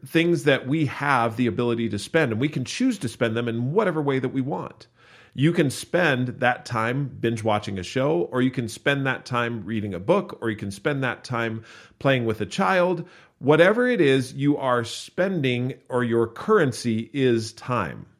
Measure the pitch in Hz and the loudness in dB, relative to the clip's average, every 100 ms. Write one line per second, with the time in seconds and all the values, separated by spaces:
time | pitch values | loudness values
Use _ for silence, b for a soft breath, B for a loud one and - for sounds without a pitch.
0 | - 160 170 170 139 131 131 156 143 - | -2 2 2 2 2 2 2 0 0 -2
1 | 143 131 113 110 120 101 120 117 113 101 | 0 2 2 0 0 0 0 0 -2 -4
2 | - 160 147 107 147 143 123 - 262 220 | -2 0 0 0 -2 -2 -6 -2 -2 0
3 | 117 - 117 113 120 113 123 180 202 160 | -6 -2 -2 0 -2 -2 -2 0 0 0
4 | 143 135 127 135 131 180 147 - - b | 0 -2 -2 -4 -4 -6 -8 -14 -20 b
5 | b b b - 147 170 147 - - 170 | b b b 0 2 4 0 -2 -4 0
6 | 170 127 123 117 123 123 - 120 113 131 | 2 2 -2 0 0 0 -4 -2 -2 -2
7 | 139 98 117 113 110 104 - 98 90 131 | -4 -2 -2 0 0 0 0 -6 -4 -2
8 | 139 170 160 127 127 131 117 - - 139 | 0 0 0 0 0 0 -6 -4 -2 0
9 | 135 123 - 123 117 117 92 110 104 87 | 0 -4 -2 -2 -2 -4 -6 -4 -4 -4
10 | 98 190 - - 117 107 101 98 151 143 | 0 0 0 -6 -4 -4 -6 -6 -4 -2
11 | 127 110 - 120 117 110 110 B B _ | -2 -6 -6 -4 -4 -6 -12 B B _
12 | 139 131 113 107 104 - 185 190 180 180 | 0 2 0 -2 -4 -2 2 2 2 0
13 | B B B _ 127 156 175 220 247 233 | B B B _ 4 6 6 6 2 4
14 | 147 135 120 139 143 143 131 123 113 - | 4 4 0 -2 0 2 2 0 0 -8
15 | - - 190 185 135 123 127 - - 127 | -8 -2 -2 0 0 0 -2 -6 -6 -2
16 | 123 117 113 - - 214 147 - 120 110 | 2 2 0 -2 2 4 4 0 -2 -2
17 | 113 143 131 117 107 - - 123 82 53 | -4 0 2 2 -2 -10 -4 -2 -2 -6
18 | 50 _ | -16 _